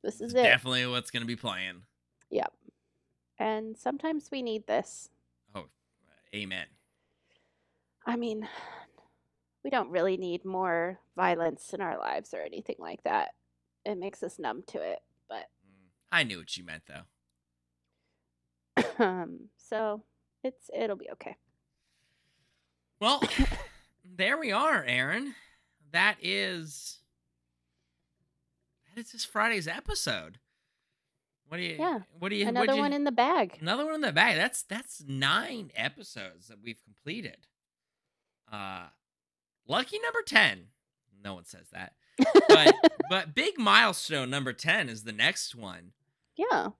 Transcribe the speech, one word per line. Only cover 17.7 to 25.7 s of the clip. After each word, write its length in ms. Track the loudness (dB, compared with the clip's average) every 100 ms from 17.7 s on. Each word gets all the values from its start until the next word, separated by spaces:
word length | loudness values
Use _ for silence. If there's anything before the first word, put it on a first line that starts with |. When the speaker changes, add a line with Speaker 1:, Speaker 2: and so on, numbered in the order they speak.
| _ _ _ _ _ _ _ _ _ _ 0
Speaker 1:
<coughs> 280 | 0 2
Um, 440 | 0 0 -6 -10 -18 _
so 460 | -8 -4 -4 -4 -10 _ _ _
it's, 260 | -10 -10 -12 -6
it'll 200 | -4 -4
be 120 | -10
okay. 240 | -14 -14 -16 _ _ _ _ _ _ _ _ _ _ _ _ _ _ _ _
Speaker 2:
Well, 220 | 2 2 0 2 2 2 -8
<coughs> 380 | -16 _ _
there 340 | -20 -2 0 0
we 140 | 0
are, 320 | 2 2 2 2
Aaron, 480 | 0 0 -2 -6 -12 -20 _ _